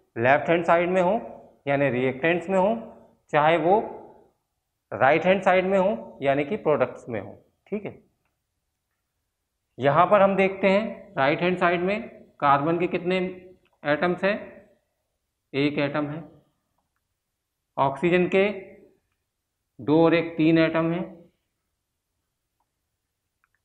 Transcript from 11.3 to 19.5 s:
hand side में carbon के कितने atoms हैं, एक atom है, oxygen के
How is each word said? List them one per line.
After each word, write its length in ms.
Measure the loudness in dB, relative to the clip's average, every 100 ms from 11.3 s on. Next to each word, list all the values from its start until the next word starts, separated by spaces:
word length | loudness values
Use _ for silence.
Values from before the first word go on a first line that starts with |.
| 0
hand 160 | -2 0
side 240 | 0 0
में 280 | -2 -4 -8 -18 -20 -4
carbon 380 | 2 2 2 -2
के 80 | -2
कितने 300 | -4 -4 -4 -4 -8 -18 -20 _ _
atoms 400 | -4 -2 -2 -2
हैं, 120 | -2 -4 -8 -20 -20 _ _ _ _ _ _ _ _
एक 240 | -2 -2 -2
atom 260 | -4 -4 -6
है, 160 | -8 -14 -20 _ _ _ _ _ _ _ _ _ _ _ _ _ -2
oxygen 500 | -2 0 0 2 2
के 160 | 2 0 -2 -14 -20 -20 _ _ _ _ _ _